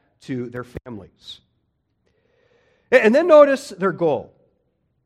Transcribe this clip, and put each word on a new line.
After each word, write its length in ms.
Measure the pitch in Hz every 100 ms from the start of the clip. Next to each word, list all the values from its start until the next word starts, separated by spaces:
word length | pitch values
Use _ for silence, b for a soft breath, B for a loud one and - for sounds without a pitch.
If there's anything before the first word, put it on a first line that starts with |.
| _ _
to 280 | - 131 120
their 140 | 123
families. 760 | 123 - - 110 92 _ - - _ _ _ _ _ _ _ _ _ _ _ _ _ _ _
A-, 140 | 254
and 100 | 220
then 140 | 254 349
notice 400 | 302 285 269 -
their 240 | 196 190
goal. 420 | 151 165 123 - _ _ _ _ _ _ _